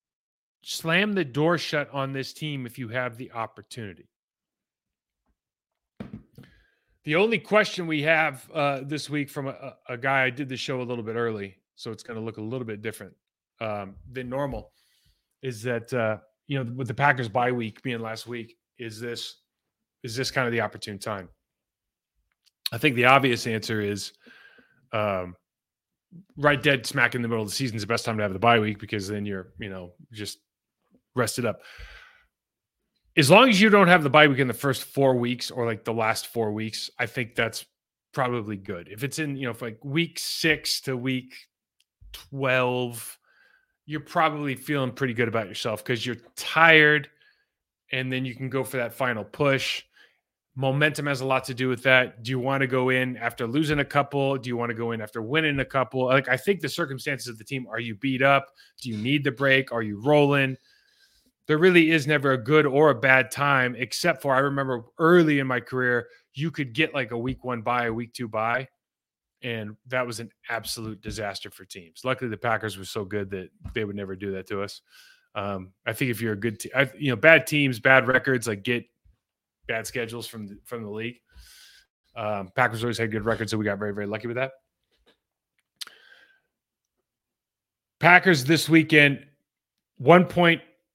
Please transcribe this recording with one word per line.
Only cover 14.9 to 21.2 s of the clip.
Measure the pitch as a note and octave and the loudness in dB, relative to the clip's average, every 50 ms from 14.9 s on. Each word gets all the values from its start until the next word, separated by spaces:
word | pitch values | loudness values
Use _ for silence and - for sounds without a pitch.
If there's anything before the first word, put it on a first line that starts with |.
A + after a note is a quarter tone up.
| _ _ _ _ _ _ _ _ _ _ | _ _ _ _ _ _ _ _ _ _
is | C3 C3 A#2+ G#2 A2+ | -10 -10 -10 -6 -4
that, | B2+ A#2+ A#2 A#2 - C3 | -4 -4 -4 -4 -4 -2
uh, | A#2+ A2+ A2 G#2+ G2 _ _ _ _ _ | 0 0 0 -2 -4 _ _ _ _ _
you | - C#3 C3+ | -6 -6 -4
know, | B2+ A#2 B2 | -4 -6 -8
with | C3 C3 G#2+ | -8 -6 -6
the | - | -2
Packers | - C#3+ D3 C3 B2+ A#2+ G#2+ | 2 4 4 4 2 -2 -2
bye | G2 B2 A#2+ B2+ B2 | 0 0 0 2 0
week | A#2+ A2+ G#2+ - - | -2 -4 -6 -8 -10
being | - C3 A#2+ A2+ | -8 -6 -6 -6
last | A2+ A2 A2+ A2 - | -6 -8 -10 -10 -10
week, | A2+ A#2+ A#2+ A2+ A#2 _ _ _ _ _ | -12 -12 -12 -12 -14 _ _ _ _ _
is | - A#2+ A2+ G#2+ A2 | -14 -14 -14 -12 -10
this, | A#2+ A#2+ A#2+ - - - - _ _ _ _ _ _ _ _ _ _ _ _ _ - | -10 -8 -8 -8 -10 -14 -14 _ _ _ _ _ _ _ _ _ _ _ _ _ -12
is | A#2+ A2 | -10 -6
this | C3 B2 - | -4 -6 -2
kind | - C#3 B2+ | -2 -2 -2
of | A#2 | 0
the | A#2 A2+ | 0 -2
opportune | G#2+ G#2+ - A2 - A2 G2+ G2 | -2 -4 -6 -10 -12 -12 -12 -10
time? | - A#2 G#2 G2 | -8 -8 -8 -8